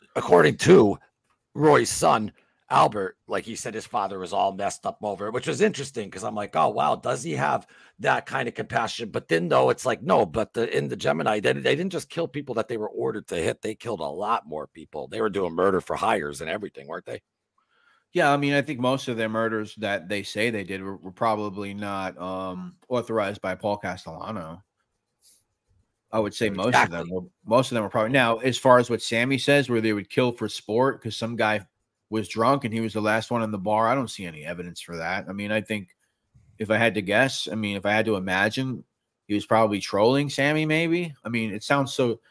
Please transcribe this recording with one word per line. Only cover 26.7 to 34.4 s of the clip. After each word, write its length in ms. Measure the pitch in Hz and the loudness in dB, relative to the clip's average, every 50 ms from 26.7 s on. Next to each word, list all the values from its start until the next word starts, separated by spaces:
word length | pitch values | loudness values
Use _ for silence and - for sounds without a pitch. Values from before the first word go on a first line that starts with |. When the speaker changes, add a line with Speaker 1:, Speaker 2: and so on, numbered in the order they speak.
| 127 123 123 95 | 4 4 4 2
Speaker 2:
them 100 | 85 85 | 0 -6
Speaker 1:
Exactly. 100 | 85 85 92 | -6 -6 -6
Speaker 2:
were, 100 | 92 90 - _ _ - | -6 -8 -8 _ _ -2
most 260 | - 113 123 131 - | 2 2 2 2 2
of 40 | 120 | -2
them 80 | 117 107 | -2 -2
were 80 | 98 | -2
probably. 220 | - 120 107 113 131 | 0 0 0 2 4
Now, 240 | 139 123 117 117 113 | 4 4 2 2 0
as 180 | 120 131 120 | 0 0 0
far 220 | - - 135 123 123 | 2 6 8 8 8
as 100 | 120 - | 6 4
what 140 | 120 107 - | 0 -4 -2
Sammy 340 | - - 113 120 131 139 123 | -2 0 0 2 2 0 0
says, 300 | - - 143 143 139 120 | 2 4 4 4 4 2
where 120 | 120 113 | 2 2
they 120 | 110 110 107 | 2 2 0
would 160 | 101 95 - | -2 -4 -4
kill 240 | - - 131 123 120 | 0 0 2 2 0
for 160 | - 113 104 | -2 -6 -6
sport 540 | - - - - 104 117 127 135 127 131 - | -6 -8 -6 -2 2 2 2 2 0 -2 -6
'cause 140 | 113 107 | -8 -8
some 180 | - 117 113 117 | -6 -6 -4 -2
guy 300 | 113 113 107 107 104 95 - _ _ _ _ _ _ _ - | 0 2 2 0 0 -4 -8 _ _ _ _ _ _ _ -6
was 180 | 107 110 107 - | -4 -4 -4 -4
drunk 360 | - 117 113 123 139 139 - | -2 2 2 4 4 2 0
and 80 | 117 107 | -2 -4
he 80 | 113 | -2
was 120 | 113 113 - | -4 -4 -2
the 80 | 110 | -2
last 320 | 107 107 107 113 110 - 123 | 0 2 2 0 0 -2 -2
one 100 | 117 113 | -2 -2
in 80 | 107 | -2
the 80 | 107 101 | -4 -4
bar, 300 | 90 107 107 107 113 113 | -2 0 2 2 4 2
I 80 | 123 | 2
don't 140 | 139 127 110 | 2 0 -4
see 140 | - - 95 | -8 -10 -12
any 180 | 87 80 90 | -12 -12 -12